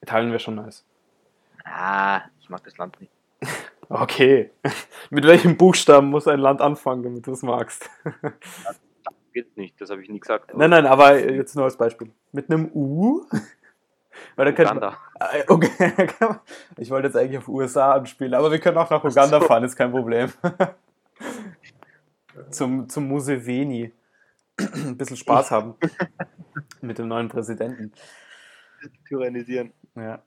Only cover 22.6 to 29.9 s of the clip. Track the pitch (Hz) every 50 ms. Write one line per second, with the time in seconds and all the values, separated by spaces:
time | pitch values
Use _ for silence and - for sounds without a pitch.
22.6 | 147 127 127 135 123 - - 156 143 135 135 147 135 135 143 127 117 123 123 123
23.6 | 139 147 131 117 117 113 _ _ _ _ _ _ _ _ _ _ _ _ _ -
24.6 | 190 - - - 143 143 123 123 139 123 135 117 - - 120 120 135 - 131 110
25.6 | 107 113 117 _ - 165 - - 185 170 _ _ 180 - _ _ 175 _ _ 151
26.6 | 147 _ - _ - 120 113 107 117 113 117 117 117 113 110 120 110 104 117 104
27.6 | 113 120 127 - 110 107 _ _ - - - - _ _ - - - - - _
28.6 | _ _ _ _ - 147 _ _ _ - 143 135 127 123 123 120 120 120 127 127
29.6 | 120 113 _ _ _ _